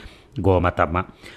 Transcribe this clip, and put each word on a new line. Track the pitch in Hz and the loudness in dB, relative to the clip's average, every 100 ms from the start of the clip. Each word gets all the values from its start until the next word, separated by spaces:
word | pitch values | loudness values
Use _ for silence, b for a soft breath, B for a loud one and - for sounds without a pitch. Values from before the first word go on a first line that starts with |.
| B B B - 92 | B B B -4 2
గోమతమ్మ. | 90 87 - 82 87 - B B | 2 2 0 0 -2 -6 B B